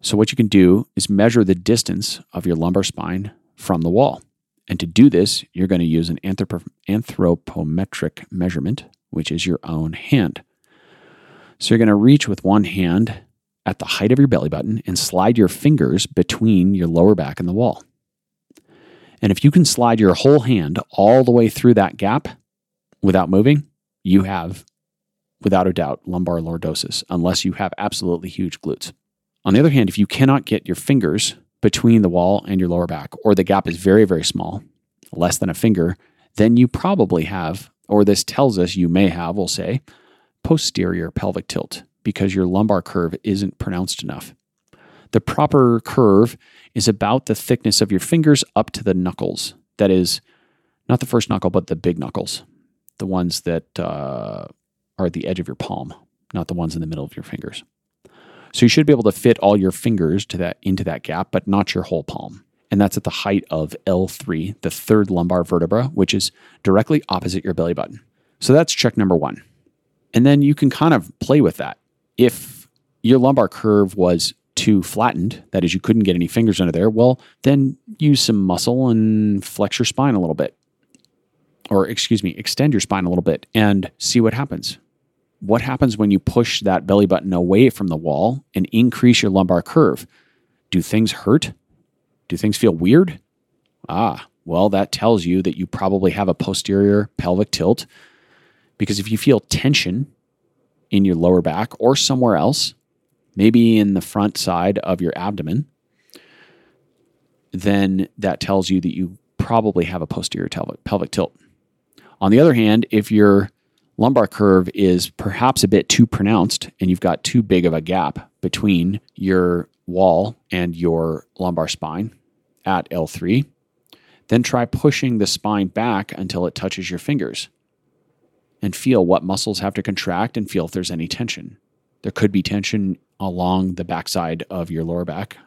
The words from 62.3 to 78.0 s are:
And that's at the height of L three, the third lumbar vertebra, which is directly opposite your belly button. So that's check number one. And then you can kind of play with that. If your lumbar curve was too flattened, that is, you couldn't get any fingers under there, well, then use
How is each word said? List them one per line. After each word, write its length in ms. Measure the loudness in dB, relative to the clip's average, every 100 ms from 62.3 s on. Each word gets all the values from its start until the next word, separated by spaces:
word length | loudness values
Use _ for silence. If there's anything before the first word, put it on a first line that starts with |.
| -20 _ _ _
And 100 | 2
that's 180 | 2 0
at 80 | -8
the 40 |
height 360 | -6 -2 -2 -2
of 240 | -6 -6 -6 -2
L 240 | -2 -2
three, 460 | -8 -8 -6 -6 -8
the 80 | -8
third 400 | -8 2 2 2
lumbar 360 | 0 0 0 0
vertebra, 400 | 0 0 0 -2
which 280 | -2 0
is 200 | 0 -4 _ _ _
directly 380 | 0 2 2 -2 -2
opposite 380 | -6 -4 -6 -6
your 80 |
belly 200 | -4 -2
button. 280 | -4 -8 -12 _ _ _ _
So 100 | 4
that's 220 | 4 4
check 240 | 0 -2 0
number 180 | 0 0
one. 260 | -2 -8 _ _ _ _ _ _ _
And 120 | 2 4
then 160 | 6
you 120 | 4
can 160 | 2 0
kind 240 | 2 2
of 240 | 2 0 -12
play 200 | 0 2
with 180 | 2 0
that. 200 | -10 -12 _ _ _ 2
If 500 | 2 2 -18 -20 -20 _ _ _
your 160 | 2 4
lumbar 280 | 4 2 0
curve 480 | -2 2 2 2 2
was 380 | 0 2 -2 -10 _ -4
too 260 | 2 2
flattened, 640 | 0 -2 -2 -2 -6 -6 -6
that 120 | -2
is, 120 | -2 -2
you 40 |
couldn't 220 | 0 2
get 140 | 2 0
any 100 | -2
fingers 340 | 0 0 0
under 120 | 0
there, 180 | 0 0
well, 320 | 4 2 2 _ _
then 340 | 0 2 0 -4 -18
use 200 | -2